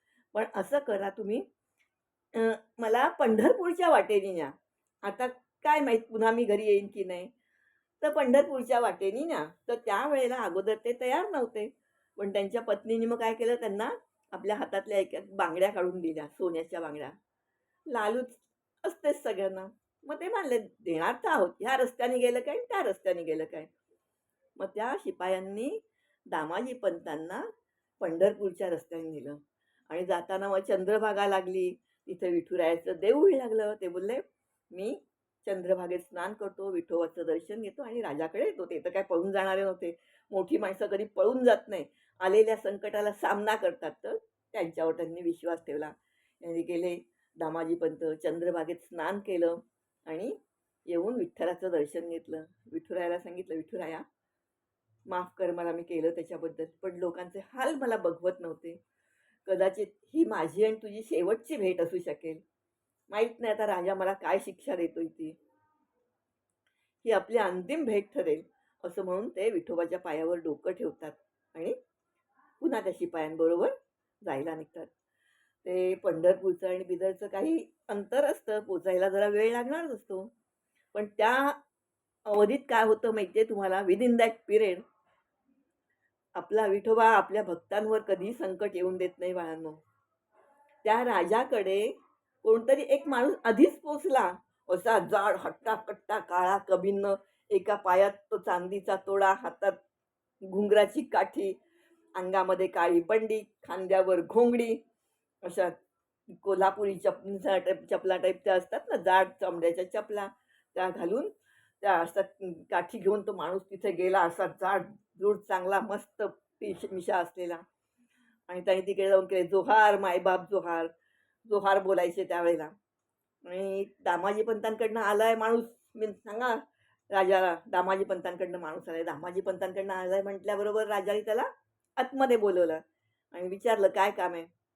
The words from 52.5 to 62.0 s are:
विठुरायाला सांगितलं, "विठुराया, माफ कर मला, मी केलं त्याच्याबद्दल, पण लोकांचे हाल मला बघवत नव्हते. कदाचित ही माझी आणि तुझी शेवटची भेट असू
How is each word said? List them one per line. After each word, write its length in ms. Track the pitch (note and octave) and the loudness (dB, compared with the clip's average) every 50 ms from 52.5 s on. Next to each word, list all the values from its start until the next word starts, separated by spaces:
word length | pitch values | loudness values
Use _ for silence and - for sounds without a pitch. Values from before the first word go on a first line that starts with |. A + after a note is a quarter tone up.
| _ _ _ - | _ _ _ -12
विठुरायाला 480 | D#3+ E3 E3 - F3 F3+ F3 E3+ F3 F3+ | -12 -12 -10 -8 -6 -4 -4 -4 -4 -6
सांगितलं, 360 | - F3 F3 F3+ F3+ D#3+ D#3+ | -8 -12 -14 -12 -10 -8 -8
"विठुराया, 460 | D#3+ D#3 - G#3+ F3+ D#3+ D#3+ D#3+ - - - _ _ _ _ _ _ _ _ _ _ _ _ _ _ _ _ _ _ _ | -10 -8 -10 -10 -10 -8 -10 -10 -12 -14 -18 _ _ _ _ _ _ _ _ _ _ _ _ _ _ _ _ _ _ _
माफ 220 | F#3 F#3 F#3 F#3 - _ | -8 -6 -6 -6 -6 _
कर 140 | - F#3 F3 | -4 -2 -2
मला, 200 | E3+ F3 E3+ E3+ | -2 -2 -4 -4
मी 120 | E3 E3+ E3+ | -4 -6 -6
केलं 260 | - F3 D#3+ D#3+ E3+ | -6 -2 0 0 0
त्याच्याबद्दल, 560 | E3+ E3+ D#3+ - F3 D#3+ E3 D#3+ - - D#3+ E3 _ _ | 0 -2 -6 -8 -8 -8 -8 -8 -6 -8 -10 -10 _ _
पण 140 | F#3+ F#3 F3 | -10 -10 -6
लोकांचे 440 | F3 F3+ E3+ E3+ F3+ F3+ F3+ - F#3+ - _ - | -4 -4 -4 -4 -6 -10 -12 -14 -16 -16 _ -6
हाल 220 | C4 C4 D4 D#4+ | -4 -2 -2 -2
मला 220 | C4 D#4 A#3+ A3 | -2 -2 -2 0
बघवत 340 | G3 - B3 B3 - F3 F#3 F#3 F#3 | 0 0 -2 -2 0 -2 -2 -2 -4
नव्हते. 440 | E3+ E3 D#3 - - E3 E3+ - _ _ _ _ _ _ _ _ _ _ _ _ _ | -6 -12 -12 -12 -14 -16 -16 -16 _ _ _ _ _ _ _ _ _ _ _ _ _
कदाचित 400 | F#3+ F#3+ F3 F#3+ F#3+ F#3+ G#3+ G3+ - - _ _ _ - | 0 2 2 2 2 2 0 -4 -6 -8 _ _ _ 2
ही 120 | D#4+ E4 | 2 2
माझी 400 | A3 G#3+ E3+ D#3+ D#3 D3 G3 A3 | 2 2 -2 -2 -2 2 2 2
आणि 100 | A3 A3 | 2 2
तुझी 280 | A3 A3 G#3 G3+ A3 A3 | 0 -8 -12 -12 -12 -8
शेवटची 540 | - - E3 F3 G3 A3 A3 - - D#4 | -4 -2 0 0 2 0 0 -2 -6 -4
भेट 240 | A3 F#3+ F#3 F3+ F3 | 0 0 0 0 0
असू 160 | E3+ E3+ F#3 F3 | 0 -2 -2 -4